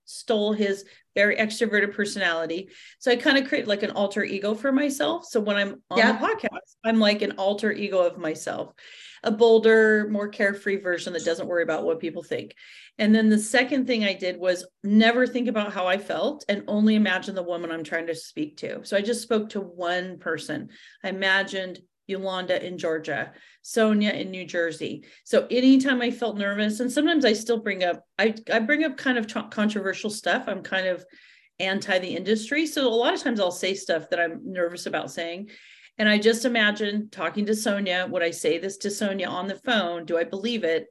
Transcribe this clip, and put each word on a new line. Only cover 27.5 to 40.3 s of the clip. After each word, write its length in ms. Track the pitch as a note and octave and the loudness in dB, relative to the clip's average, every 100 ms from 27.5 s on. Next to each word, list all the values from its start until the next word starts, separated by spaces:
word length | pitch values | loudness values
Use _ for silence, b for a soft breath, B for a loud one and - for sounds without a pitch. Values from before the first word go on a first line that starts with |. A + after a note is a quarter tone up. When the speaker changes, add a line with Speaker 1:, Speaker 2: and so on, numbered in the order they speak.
| A3+ | -2
Speaker 1:
bring 240 | G#3+ F#3 | 0 -2
up, 220 | F3+ E3 - - | 0 -2 -6 0
I, 160 | G#3+ A3 - | 0 0 -2
I 60 | G#3+ | 0
bring 240 | A3 D4 | 2 2
up 120 | C#4 C4 | 0 -2
kind 220 | C4+ A#3+ | 0 0
of 80 | A3 | -2
tr-, 140 | A3+ - | -6 -6
controversial 640 | - G#3 G#3+ F#3+ F#3 G#3+ | -2 0 0 -4 -4 -6
stuff. 320 | G#3 F3 A3 B3+ | -4 -2 -2 -2
I'm 160 | F#3 | -8
kind 240 | - F#3+ F#3 | -4 -4 -2
of 180 | F3 - b b b b _ | -4 -8 b b b b _
anti 400 | F#3+ G3 G3+ F#3 | -4 -2 0 0
the 180 | F3+ E3 | 0 -4
industry. 520 | F#3+ A3 - C#4+ D#4+ | -2 -2 0 -2 0
So 200 | D4+ C4 | 0 2
a 60 | |
lot 220 | A3+ C4 F#4 | 2 2 0
of 60 | |
times 160 | C#4 A3 | -2 0
I'll 100 | F3+ | 0
say 240 | F3 F#3 | 0 -4
stuff 380 | F#3+ - E3 D#3 | -4 -2 -4 -2
that 80 | F3 | -2
I'm 200 | E3+ E3 | -2 -4
nervous 420 | - F#3 F3 E3+ - | -8 -4 -4 -4 -6
about 240 | D#3+ - | -6 -6
saying. 400 | - E3 F3 G#3 B B B B - | -8 -8 -8 -12 B B B B 0
And 100 | G#3+ | 2
I 120 | G#3 | 4
just 260 | G#3+ A3+ C4 | 4 4 2
imagine 640 | A#3 G#3 G#3 G#3 G#3 G#3 | 2 2 2 -2 -4 -6
talking 380 | - F3 G#3+ G#3 | -6 -4 -2 -2
to 80 | G#3+ | 0
Sonia. 520 | A3+ G3+ G3 F3+ F3+ | 0 -2 0 -2 -2
Would 140 | F3 | -2
I 80 | E3+ | -2
say 300 | E3 D#3+ E3 | 0 0 0
this 180 | F#3+ G3 | -2 -6
to 140 | G#3 | -6
Sonia 360 | G3+ G#3 G3 - | -2 -2 -2 -4
on 200 | F3 G3 | -4 -6
the 80 | F#3 | -6
phone? 500 | - A3+ F3 E3+ D#3+ | 0 0 0 -4 -4
Do 100 | E3+ | -2
I 100 | |
believe 380 | E3+ | -2